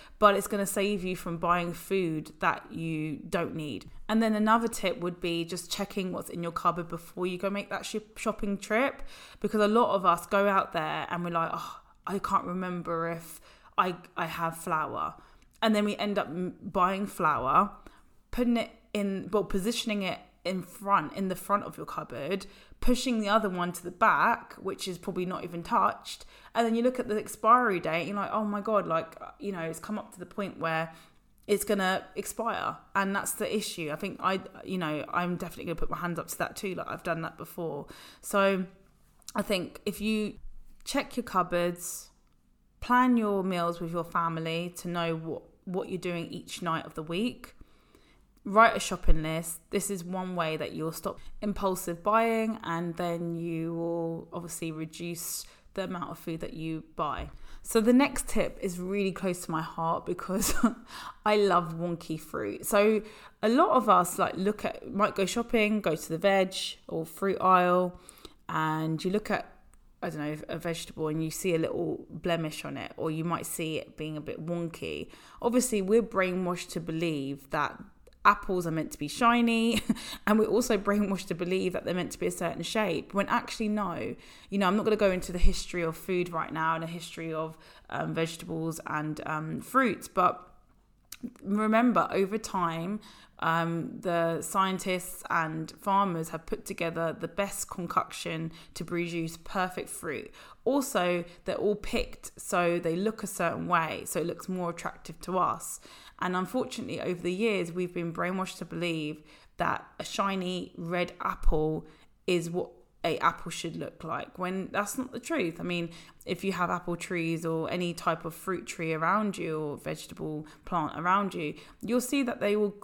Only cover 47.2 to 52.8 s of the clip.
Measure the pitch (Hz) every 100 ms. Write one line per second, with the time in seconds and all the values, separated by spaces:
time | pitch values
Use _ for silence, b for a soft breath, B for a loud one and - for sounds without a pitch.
47.2 | 233 - - - b b b b b b
48.2 | b _ 202 202 226 - - 185 - 165
49.2 | 156 160 170 - - 202 190 196 175 185
50.2 | 185 180 160 156 147 156 160 160 - -
51.2 | B - 214 196 196 185 - 170 208 220
52.2 | 226 226 220 220 - 165